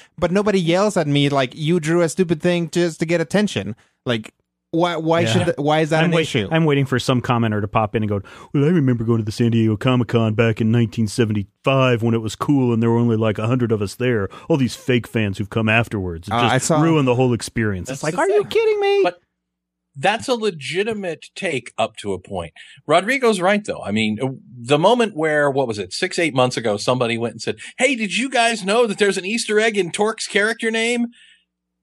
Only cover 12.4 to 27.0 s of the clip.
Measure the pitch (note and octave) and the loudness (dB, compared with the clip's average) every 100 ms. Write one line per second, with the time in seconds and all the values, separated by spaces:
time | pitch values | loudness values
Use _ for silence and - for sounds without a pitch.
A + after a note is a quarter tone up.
12.4 | - C#3+ A#2+ A2+ A#2 A#2 A#2+ A2 A2 G#2 | 0 2 2 2 2 2 2 2 0 0
13.4 | A2 B2+ A2+ A2 G2 - B2+ A2+ F#2+ - | 0 0 0 0 -2 -4 -2 -2 -4 -8
14.4 | - D#3+ A#2+ - - B2 - A2+ G#2 F#2+ | -2 0 0 -4 0 0 0 -2 -2 -2
15.4 | G2+ A2+ A2 A2+ A2+ G#2+ F2+ E2+ - A#2 | -4 -2 2 2 0 -4 -6 -8 -4 0
16.4 | A#2 B2+ - D#3 D#3+ D#3 C3 A#2+ C3 A2+ | 2 2 2 2 2 2 2 2 2 0
17.4 | - - A2 F#2 - D3 - F3+ F#4+ G#4 | -4 -4 -2 -4 -8 -6 -4 -2 2 2
18.4 | A#3 G#4 A4 G#4 G4 G4+ F#4 - _ _ | 0 0 2 0 2 2 2 -2 _ _
19.4 | _ _ _ _ _ C#3 E3+ G#3+ A#3+ A#3+ | _ _ _ _ _ -2 -2 0 -2 -2
20.4 | G#3+ D#3+ C3 E3 G#3+ G#3+ F#3 D#3 - - | -2 -4 -6 -4 -4 -4 -6 -8 -12 -8
21.4 | F#3+ B2 - - C3+ - G#2 F#2+ - F#2+ | -6 -6 -8 -4 -4 -4 -8 -8 -8 -10
22.4 | E2 - - - - E3 G3 C4+ A#3+ G3 | -10 -14 -20 -16 0 0 2 0 0 2
23.4 | F3+ G#3 G#3 - G2+ G#2+ G#2+ G#2+ C3 C3 | 0 0 -2 -8 -4 -2 -2 -2 -6 -6
24.4 | - B2 A#2 D3 F#3 A#3+ A3 D3+ D#3 D3+ | -16 -12 0 2 4 2 0 -2 0 2
25.4 | C#3+ C3+ B2 G#2 F#2 - F3+ F#3 D#3+ C3 | 2 0 -2 -4 -8 -6 -4 0 0 2
26.4 | B2+ C3+ A2+ G2+ - B2+ | 0 0 -2 -2 0 0